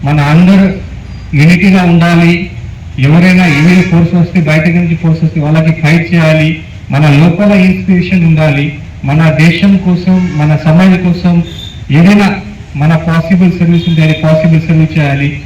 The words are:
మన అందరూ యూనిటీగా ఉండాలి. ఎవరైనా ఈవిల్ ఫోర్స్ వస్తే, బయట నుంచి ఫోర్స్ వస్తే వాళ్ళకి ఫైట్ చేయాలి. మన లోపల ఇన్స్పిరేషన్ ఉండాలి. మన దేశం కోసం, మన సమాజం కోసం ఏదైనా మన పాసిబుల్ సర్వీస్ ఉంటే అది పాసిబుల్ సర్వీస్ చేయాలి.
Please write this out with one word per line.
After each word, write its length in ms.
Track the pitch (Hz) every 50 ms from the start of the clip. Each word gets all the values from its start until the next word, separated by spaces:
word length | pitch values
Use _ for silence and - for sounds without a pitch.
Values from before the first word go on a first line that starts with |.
| -
మన 180 | 139 147 151
అందరూ 520 | 143 143 151 165 185 180 196 190 196 185 - - - - - - - - - - - - - 139
యూనిటీగా 440 | 147 165 180 175 - 196 185 190 180
ఉండాలి. 680 | 175 170 170 165 170 170 165 170 170 170 170 185 196 - - - - - - - - - -
ఎవరైనా 460 | 131 139 156 170 175 185 185 180 185
ఈవిల్ 380 | 170 147 139 156 175 180 185 175
ఫోర్స్ 320 | 175 160 165 170 165 -
వస్తే, 260 | 175 160 - - 185
బయట 260 | 160 147 151 160 160 175
నుంచి 280 | 170 175 175 165 165
ఫోర్స్ 280 | 160 - 165 156 160 156
వస్తే 160 | - - 165
వాళ్ళకి 420 | 143 147 156 160 160 160 160 -
ఫైట్ 320 | - 147 165 170 170 170 175
చేయాలి. 460 | 170 160 156 156 156 156 156 160 - - - - - - -
మన 160 | 131 139 156 151
లోపల 420 | 139 143 160 175 170 - 208 202
ఇన్స్పిరేషన్ 720 | 202 190 180 190 185 - - - 185 180 175 - 190 180 165
ఉండాలి. 480 | 165 160 151 156 156 139 143 143 147 - - - - - - -
మన 240 | 135 143 160 160 156
దేశం 480 | 147 - 160 170 165 170 196 202 196 185
కోసం, 520 | - 185 180 165 - 190 185 185 180 170 147
మన 220 | 151 147 151 151 139 -
సమాజం 380 | 160 156 170 185 190 185 175 180
కోసం 400 | 175 170 - - 180 175 170 165 - - - - - - - - -
ఏదైనా 440 | 135 151 170 190 208 208 202 196 202 - - - - - - - -
మన 200 | 131 143 160 165
పాసిబుల్ 560 | 156 - 170 160 165 160 165 190 175 190 180
సర్వీస్ 380 | 160 - 170 165 175 170 - 175
ఉంటే 140 | 165 156 156
అది 100 | 160 156
పాసిబుల్ 480 | - - 160 160 160 - 165 160 160
సర్వీస్ 380 | - - 160 160 160 156 - 160
చేయాలి. 400 | 147 143 139 139 143 151 151 - -